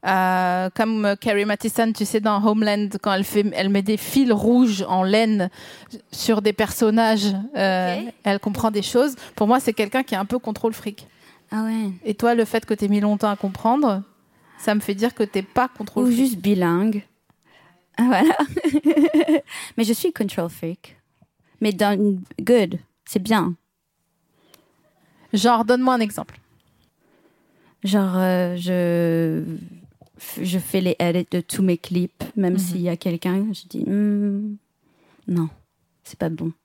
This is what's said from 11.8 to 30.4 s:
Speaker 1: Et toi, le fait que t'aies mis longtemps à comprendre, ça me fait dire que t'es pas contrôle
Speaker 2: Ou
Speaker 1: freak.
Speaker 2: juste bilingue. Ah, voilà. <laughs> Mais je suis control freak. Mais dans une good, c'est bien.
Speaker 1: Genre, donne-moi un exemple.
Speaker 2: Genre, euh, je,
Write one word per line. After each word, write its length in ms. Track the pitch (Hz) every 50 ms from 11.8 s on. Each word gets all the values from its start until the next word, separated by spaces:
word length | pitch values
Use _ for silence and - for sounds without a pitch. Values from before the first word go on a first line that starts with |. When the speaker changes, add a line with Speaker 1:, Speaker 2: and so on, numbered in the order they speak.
| 220 202 190 175 -
Speaker 1:
Et 80 | 220 208
toi, 200 | - - 233 240
le 100 | 233 226
fait 220 | 208 - 226 -
que 80 | - 220
t'aies 140 | 202 214 202
mis 120 | 208 208
longtemps 300 | 202 208 208 202 - 214
à 60 | 202
comprendre, 680 | 196 - 196 190 - - 220 240 277 302 254 202 190 196 _ _ _ _ _ _ _ _ _ _
ça 180 | - - - 208
me 60 | 208
fait 140 | 208 - 202
dire 200 | 196 214 240 -
que 100 | - 220
t'es 180 | 202 - 196 190
pas 260 | - - - 247 262
contrôle 360 | - - 214 208 - - 254
Speaker 2:
Ou 20 |
Speaker 1:
freak. 120 | 247 240 226
Speaker 2:
juste 180 | 269 262 240 180
bilingue. 640 | 180 196 208 185 180 170 170 175 196 220 214 208 202 _ _ _ _ _ _ _ _ _ _ _ _ _ _ _ _ _ _ -
Ah, 60 | 233
voilà. 320 | 247 254 190 294 311 - - 302 277 - 359 - 330 262
<laughs> 680 | 294 - 285 330 311 285 320 311 302 - - 302 277 - - - - - - -
Mais 80 | - 226
je 80 | 208 233
suis 200 | 220 - 359 320
control 360 | - 220 196 - - 175 170
freak. 480 | - - - 165 170 - _ - - _ _ _ _ _ _ _ _ _ _ _ _ _
Mais 120 | 220 214 202
dans 200 | 175 214 202 208
une 300 | 190 208 208 196 185 180 - - -
good, 380 | 214 185 240 247 202 175 190 175 - _ _ _ _
c'est 140 | - - 208 185
bien. 320 | 208 220 214 165 170 175 - _ _ _ _ _ _ _ _ _ _ _ _ _ _ _ _ _ _ _ _ _ _ _ _ _ _ _ _ _ _ _ _ _ _ -
Speaker 1:
Genre, 300 | 208 190 240 240 226 226
donne-moi 300 | 214 247 247 254 262 254
un 60 | 247
exemple. 380 | 226 208 208 - - _ - - _ _ _ _ _ _ _ _ _ _ _ _ _ _ _ _ _ _ _ _ _ _ _ _ _ _ _ _ -
Speaker 2:
Genre, 320 | 196 190 208 196 190 180
euh, 400 | 185 185 185 185 180 180 175 180
je, 840 | 175 175 180 185 180 175 175 170 170 170 170 165 165 165 160 160 160 156 156 160 - 170 175 - 170 180 - _ _ - _ _ - - - - -